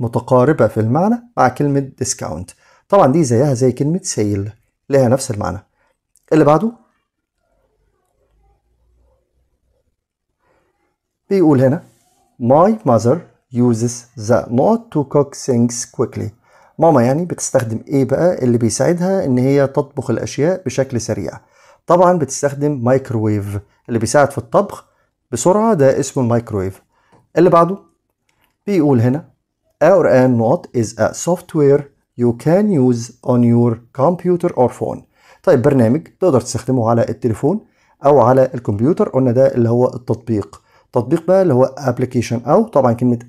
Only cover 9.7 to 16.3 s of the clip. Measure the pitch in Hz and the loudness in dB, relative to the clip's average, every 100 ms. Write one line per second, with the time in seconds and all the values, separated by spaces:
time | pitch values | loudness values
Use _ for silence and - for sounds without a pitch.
9.7 | _ _ _ _ _ _ _ _ _ _ | _ _ _ _ _ _ _ _ _ _
10.7 | _ _ _ _ _ - 196 165 139 131 | _ _ _ _ _ -4 2 4 4 4
11.7 | 143 - _ _ _ _ - 120 139 185 | 0 -6 _ _ _ _ -6 2 4 4
12.7 | 220 156 117 107 165 - _ _ 120 123 | 2 0 0 2 -2 -4 _ _ -2 0
13.7 | 113 120 120 - - 104 113 - 120 170 | 0 -2 -6 -14 -10 -2 0 0 0 0
14.7 | 226 233 156 139 147 139 - - 123 120 | 0 -2 -6 -2 0 -2 -4 -4 0 0
15.7 | 120 - - 120 - 104 | -2 -10 -6 -6 -6 -10